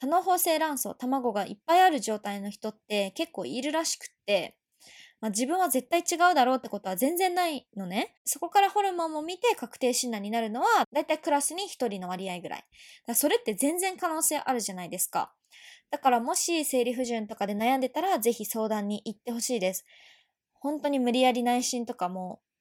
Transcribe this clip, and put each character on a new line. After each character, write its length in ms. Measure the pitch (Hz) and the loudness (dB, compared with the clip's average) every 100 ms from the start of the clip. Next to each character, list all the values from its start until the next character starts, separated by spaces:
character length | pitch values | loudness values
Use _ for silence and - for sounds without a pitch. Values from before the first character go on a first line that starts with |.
多 80 | 262 | 0
嚢 120 | 339 | 2
胞 160 | 359 359 | 4 2
性 220 | 359 311 | 2 2
卵 200 | 311 269 | 0 -2
巣、 140 | 202 - | -6 -6
卵 360 | 247 269 240 | -2 -2 0
が 140 | 202 185 | -2 -4
い 60 | |
っ 60 | - | -6
ぱ 120 | - 349 | 4 6
い 40 | |
あ 80 | 370 | 6
る 120 | 294 | 4
状 180 | 214 214 | -2 -4
態 220 | 208 202 | -4 -8
の 100 | 202 | -8
人 200 | - 220 | -8 -10
っ 60 | 214 - | -10 -4
て 240 | 208 196 | 0 0
結 180 | - 330 | -2 -6
構 120 | - 127 | -6 -6
い 160 | 202 | -4
る 80 | 285 | -2
ら 140 | 311 | -2
し 160 | 330 - | -2 -4
く 60 | - | -10
っ 20 | _ - | _ 0
て、 300 | 196 156 _ _ _ - - - - | 0 0 _ _ _ -20 -20 -20 -8
ま 80 | 220 | -4
あ、 20 | |
自 160 | 202 254 | -2 0
分 140 | 370 | 2
は 80 | 359 | 2
絶 200 | 254 247 | 0 0
対 120 | 339 | -2
違 160 | 349 330 359 | 0 4 4
う 20 | |
だ 100 | 311 | 6
ろ 100 | 247 | 4
う 20 | 262 | 2
っ 40 | |
て 80 | 240 | -2
こ 120 | 208 | -8
と 80 | 190 | -6
は 80 | 190 | 0
全 200 | 262 349 | 0 2
然 200 | 370 359 | 0 2
な 120 | 349 | -2
い 200 | 285 _ 202 | -2 _ -10
の 100 | 185 | -6
ね。 300 | 196 381 _ | -4 -4 _
そ 160 | - 294 | -8 -6
こ 100 | 339 | 2
か 120 | 403 | 4
ら 60 | 392 | 4
ホ 140 | 415 | 4
ル 100 | 392 | 0
モ 140 | 349 330 | 0 -4
ン 60 | |
も 100 | 311 | -4
見 160 | 320 370 | -6 0
て 160 | 480 | 0
確 240 | 403 240 - | 0 -4 -2
定 140 | 247 | 0
診 160 | 247 247 | 0 -2
断 100 | 220 | -4
に 120 | 202 | -4
な 80 | 233 | -2
る 100 | 226 | -2
の 100 | 226 | 0
は、 60 | 392 440 233 | 2 4 2
だ 100 | 277 | -2
い 20 | |
た 100 | 302 | -2
い 40 | 311 | -2
ク 120 | 330 | 0
ラ 100 | 285 | 0
ス 140 | 285 | 0
に 140 | 330 392 | -4 -8
一 180 | - 240 | -4 -4
人 140 | 196 | -4
の 80 | 180 | -6
割 200 | 185 190 | -6 -6
合 120 | 180 | -8
ぐ 80 | 165 | -10
ら 80 | - | -12
い。 20 | |
だ 60 | |
か 40 | - - - - - | -14 -20 -20 -16 -4
ら 20 | |
そ 140 | 233 302 | 0 2
れ 80 | 466 | 2
っ 60 | |
て 100 | 240 | 0
全 240 | 208 277 349 | 0 0 0
然 180 | 381 359 | -2 -2
可 120 | 349 | -2
能 120 | 320 | 0
性 160 | - 294 | 0 -2
あ 140 | - | -2
る 80 | 247 | -2
じ 120 | 202 | -4
ゃ 20 | |
な 100 | 185 | -8
い 60 | 175 | -8
で 80 | 180 | -6
す 100 | - | -4
か。 240 | - - _ _ - - - - | -4 -6 _ _ -20 -20 -20 -10
だ 120 | 294 | 0
か 100 | 262 | 4
ら 80 | 240 | 4
も 160 | 240 | 2
し 300 | 370 - 330 | -2 0 0
生 180 | 285 254 | 0 0
理 120 | 240 | 0
不 100 | 247 | 0
順 240 | 240 233 208 | -2 -2 -4
と 80 | 226 | -4
か 100 | 202 | -4
で 80 | |
悩 220 | 208 226 262 | 0 2 2
ん 40 | |
で 80 | 254 | 0
た 120 | 302 | -2
ら、 180 | 370 339 | 0 2
ぜ 140 | 226 | 2
ひ 120 | 226 | 0
相 240 | 208 226 220 | -2 -2 0
談 200 | 214 202 | 0 -2
に 140 | 208 | -4
行 120 | - 208 | -6 -10
っ 40 | |
て 100 | - | -8
ほ 80 | 233 | -6
し 200 | - 240 | -2 0
い 20 | |
で 140 | 185 | 0
す。 100 | 185 - - - - _ _ _ | -2 -10 -20 -20 -20 _ _ _
本 260 | _ 277 302 | _ -6 -2
当 80 | 294 | 0
に 100 | 277 | 2
無 140 | 240 | 2
理 80 | 240 | 4
や 100 | 254 | 4
り 140 | 247 | 4
内 180 | 240 247 | 2 2
診 240 | 247 247 233 | 0 -4 -6
と 80 | |
か 140 | 240 180 | -4 -6
も 320 | 185 180 - _ _ | -6 -10 -12 _ _